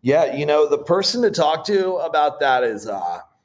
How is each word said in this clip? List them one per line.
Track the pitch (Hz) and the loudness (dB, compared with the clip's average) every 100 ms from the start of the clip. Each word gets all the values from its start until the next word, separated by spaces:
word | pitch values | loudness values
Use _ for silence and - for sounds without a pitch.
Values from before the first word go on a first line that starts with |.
Yeah, | 123 147 147 | 2 2 2
you | 135 | -2
know, | 147 147 151 | 0 2 2
the | 147 | 0
person | 147 180 190 240 | 0 0 0 0
to | 233 | 0
talk | - 151 156 - | 2 0 0 -2
to | 202 185 185 | 0 0 -2
about | 160 156 151 147 | -2 0 0 2
that | 139 127 | 2 2
is, | 123 104 104 | 0 -4 -8
uh, | 98 85 87 - _ | -6 -6 -8 -14 _